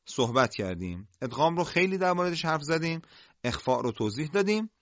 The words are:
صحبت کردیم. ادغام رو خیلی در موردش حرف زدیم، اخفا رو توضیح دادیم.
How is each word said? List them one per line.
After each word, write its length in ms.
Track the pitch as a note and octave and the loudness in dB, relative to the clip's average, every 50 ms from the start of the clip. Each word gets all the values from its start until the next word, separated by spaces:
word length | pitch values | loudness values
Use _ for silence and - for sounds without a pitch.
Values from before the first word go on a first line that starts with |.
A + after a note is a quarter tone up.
| _ | _
صحبت 500 | - - - B2 A#2 A#2 C3 B2+ A2 - | -6 -2 0 0 2 4 4 2 2 0
کردیم. 520 | - G2+ F#2 F2+ E2+ F#2 F2+ F2 F2+ G#2 - _ - | -2 -4 -4 -4 -4 -6 -6 -6 -8 -12 -16 _ -10
ادغام 340 | C3 B2 - F#3+ D#3+ E3 E3+ | -8 -6 0 0 2 2 2
رو 80 | F3 E3+ | 0 -2
خیلی 340 | E3 - F3 F#3 F#3+ F#3+ | 0 0 2 2 2 2
در 160 | F#3 F#3 F3+ F3+ | 2 2 2 2
موردش 320 | F3 F3+ F3+ E3+ E3 E3+ | 2 0 0 -2 -2 -2
حرف 160 | E3 D#3+ D#3 | 0 -2 0
زدیم، 400 | D3 D3+ E3 D#3+ D#3+ E3 E3 E3 - - - - - - _ _ - | 0 0 0 0 0 -2 -2 -4 -8 -12 -20 -20 -20 -20 _ _ -4
اخفا 360 | B2 A2+ - - C3 B2+ A#2+ | -4 -4 -2 0 0 2 2
رو 120 | B2+ A#2+ | 0 -2
توضیح 360 | A2 - A2+ G#2+ G#2 C3 D#3 | -2 0 -2 -2 -2 -2 -4
دادیم. 420 | D3 D3+ G3+ G3 G3 G#3+ A3 A3 A3 _ _ | 0 0 2 2 2 2 0 0 -4 _ _